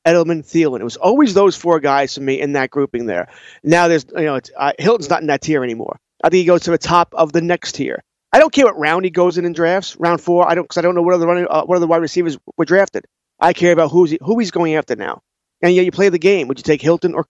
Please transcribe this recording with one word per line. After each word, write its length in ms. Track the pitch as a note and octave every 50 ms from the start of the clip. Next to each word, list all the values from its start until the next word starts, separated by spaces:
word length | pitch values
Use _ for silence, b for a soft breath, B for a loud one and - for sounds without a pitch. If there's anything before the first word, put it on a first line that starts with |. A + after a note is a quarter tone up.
| -
Edelman, 400 | E3 E3+ F3 E3 D#3+ E3+ D#3+ C#3+
Thielen. 360 | _ - E3 D#3+ D3 B2+ A2
It 20 | G2+
was 140 | A#2+ A2+ -
always 360 | - F3+ A#3 C#4 D4+ A3+ F#3
those 220 | F#3+ G3+ F#3+ -
four 240 | - - E3+ E3+ D#3+
guys 340 | C#3 D3 C#3 C#3 C#3 B2+ -
for 80 | C#3+
me 180 | C#3 C3+ C3+ -
in 140 | D3 C#3+ C#3+
that 160 | C#3 C3 B2+
grouping 380 | - C#3+ C#3 C3+ - A#2+ A#2+ A2
there. 220 | F#2+ F2 E2+ B B B B B B B B
Now 240 | D3+ E3 F3 F3 E3+
there's, 180 | E3+ D3+ - _ -
you 100 | D#3+ D#3
know, 100 | D3+ C#3
it's, 160 | C3 - - -
uh, 180 | - C#3+ C#3+ - -
Hilton's 320 | C#3+ G3+ A#3+ A3 E3 -
not 120 | F3 -
in 60 | D#3+ D3+
that 140 | C#3+ C#3
tier 220 | - D#3 D#3 C#3 B2+
anymore. 340 | B2 A2+ A2+ - - - - _ _ _ _ -
I 60 | D#3+
think 120 | F3 F#3
he 40 | F3
goes 160 | E3 F3+ E3+
to 100 | - F3
the 60 | E3+ D3+
top 380 | - - E3+ F3 E3+ _ -
of 160 | - E3 D3+
the 100 | C#3+ E3+
next 300 | E3 E3+ F3 E3 - -
tier. 320 | - - C#3 - - - - _ _ _ _ -
I 60 | - A#3+
don't 160 | D#4 D#4+ -
care 120 | C#4+ C4+
what 120 | A3 F#3 D3+
round 280 | D3 D3+ E3 F3+ F#3+
he 40 | F#3
goes 300 | D#3+ F3+ F3+ F3+ D#3+ F3+
in 60 | F3
in 80 | F3 E3+
drafts, 420 | E3 E3+ E3 F3+ G3 F3+ - - -
round 220 | E3+ E3+ F3 E3
four. 260 | - F3+ F3 F3 F3 D3+
I 60 | E3+
don't, 160 | F3 F3 -
'cause 80 | - F3+
I 40 |
don't 120 | E3 F3 F3+
know 80 | F3
what 140 | E3+ F3 F3+
other 100 | F3 E3
running, 220 | E3+ F3 F3+ F3 -
uh, 140 | - D#3 D3+
what 140 | D#3+ F3+ F3+
other 100 | E3+ D#3+
wide 100 | E3+ E3
receivers 400 | E3 D3+ - F3 F3 E3 C#3+ - _ - - -
were 60 | E3
drafted. 400 | C#3+ E3+ G3 G3 - - G#2 - _ _ _ _ _ _ -
I 140 | - E3+ F3+
care 180 | - F3 F3
about 180 | F3 E3 E3 D3+
who's, 260 | D#3+ F3+ F3+ D3+ D#3 -
who 160 | C3 D#3 A3+ A#3+
he's 140 | A3+ F3
going 240 | - F3+ F3 D#3+ D#3
after 200 | D#3 C#3+ - B2
now. 260 | G#2+ G2+ - - - _ _ _ _ _ _ _ - -
And 100 | F3 F3+
yeah, 80 | F3+
you 80 | F#3 F#3
play 200 | - - G3 G3+
the 100 | F3 E3+
game. 280 | D#3 F#3+ G3+ F#3 C#3+ B2
Would 120 | C3+ -
you 40 | -
take 160 | - D3+ C#3+
Hilton 360 | - D#3 E3+ E3 - F3 -
or 100 | - D#3